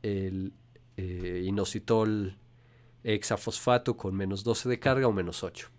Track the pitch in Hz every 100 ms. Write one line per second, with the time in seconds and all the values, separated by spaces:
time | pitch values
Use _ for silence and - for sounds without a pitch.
0 | 107 98 95 95 95 - _ - - -
1 | 92 90 90 90 92 101 95 107 - 113
2 | 110 107 95 - - - - - - -
3 | 120 107 - 110 - - - 123 - 117
4 | 98 98 98 98 107 113 123 123 139 131
5 | 131 98 87 85 92 - -